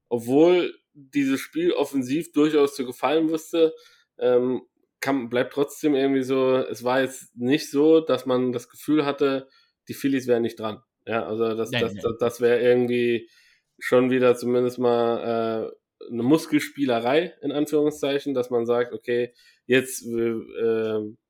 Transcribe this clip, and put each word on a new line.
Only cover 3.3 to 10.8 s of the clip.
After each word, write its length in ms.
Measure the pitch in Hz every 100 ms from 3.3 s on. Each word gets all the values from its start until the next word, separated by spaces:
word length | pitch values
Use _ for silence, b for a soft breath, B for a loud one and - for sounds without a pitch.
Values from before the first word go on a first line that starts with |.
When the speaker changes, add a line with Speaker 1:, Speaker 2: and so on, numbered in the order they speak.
| 160 - 170 160 160 B B B -
Speaker 1:
ähm, 440 | 123 123 127 123 - _ _ _
kann, 300 | 135 139 117
bleibt 240 | 120 131
trotzdem 400 | - 143 - 156
irgendwie 300 | 139 135 135
so, 320 | 127 135 131 131
es 280 | - 117
war 180 | 120 131
jetzt 340 | 131 131 - 117
nicht 340 | 123 156 -
so, 320 | 143 156 160
dass 240 | 160 127 131
man 260 | 127 127
das 180 | 120 -
Gefühl 360 | - - 151 143
hatte, 420 | 139 143 135 131 b b _ -
die 40 |
Phillies 340 | 120 139 135 123
wären 140 | 120
nicht 180 | 117 -
dran. 220 | 110 101